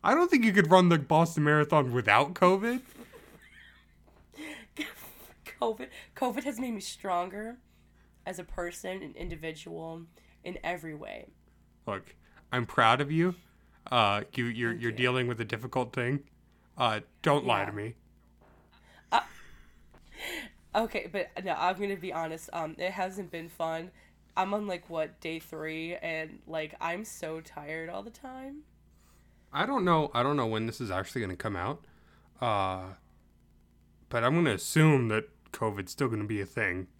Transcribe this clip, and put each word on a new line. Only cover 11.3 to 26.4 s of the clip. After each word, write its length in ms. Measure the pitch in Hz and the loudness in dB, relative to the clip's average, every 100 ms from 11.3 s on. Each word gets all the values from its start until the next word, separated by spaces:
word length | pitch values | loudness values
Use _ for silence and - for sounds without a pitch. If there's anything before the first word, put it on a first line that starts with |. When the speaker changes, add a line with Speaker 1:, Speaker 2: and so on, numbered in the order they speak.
| _ _ _ _ _ - | _ _ _ _ _ -10
Speaker 1:
Look, 300 | 98 - - _ - _ | -10 -10 -20 _ -20 _
I'm 140 | 123 117 | -4 0
proud 360 | - 113 127 | 6 6 6
of 100 | 143 | 2
you. 240 | 160 180 175 - _ _ _ - | 2 2 -2 -16 _ _ _ 0
Uh, 300 | 123 104 101 104 | 4 4 2 -2
you, 120 | - 120 | -4 -4
you're, 260 | 113 117 | -2 -2
Speaker 2:
Thank 100 | 113 | -2
Speaker 1:
you're 100 | 117 | -4
Speaker 2:
you. 60 | 113 | 0
Speaker 1:
dealing 300 | 123 127 123 | 0 2 0
with 120 | 117 | -2
a 40 | 113 | -4
difficult 480 | 107 123 131 123 | -6 -4 -4 -2
thing. 280 | 131 120 139 - _ _ _ _ - | -2 -2 -2 -6 _ _ _ _ 0
Uh, 240 | 123 107 - _ | 0 0 -6 _
don't 240 | 156 143 139 | 2 2 2
lie 200 | 104 98 | 0 0
to 60 | |
Speaker 2:
Yeah. 60 | 104 | -6
Speaker 1:
me. 180 | 110 117 _ _ _ _ - _ _ - _ - _ | -10 -12 _ _ _ _ -20 _ _ -20 _ -20 _
Speaker 2:
Uh, 80 | - - - - - - - - - - - - 339 254 - - 214 | -2 -2 -18 -20 -20 -20 -20 -20 -20 -20 -14 -10 -10 -12 -18 -6 -4
okay, 320 | 226 208 180 | -2 -6 -6
but 180 | 196 175 - | -8 -6 -8
no, 100 | 190 160 | -6 0
I'm 220 | 180 185 | 0 0
gonna 160 | 202 196 | -4 -6
be 180 | 180 | -6
honest. 360 | 160 160 160 - | -6 -6 -8 -10
Um, 220 | - 160 160 | -8 -8 -4
it 140 | 180 | -6
hasn't 400 | 190 190 190 175 | -4 -6 -6 -10
been 180 | 165 170 | -10 -12
fun. 420 | - 165 160 180 - - _ _ - | -6 -4 -4 -8 -16 -20 _ _ -2
I'm 180 | 190 | 0
on, 120 | 208 208 | -2 -4
like, 220 | 175 - | -8 -6
what, 300 | 165 156 - | -6 -6 -6
day 200 | 160 160 | -8 -8
three, 560 | - 160 156 160 165 175 | -10 -10 -8 -8 -8 -8
and, 440 | 165 160 160 - | -6 -6 -6 -12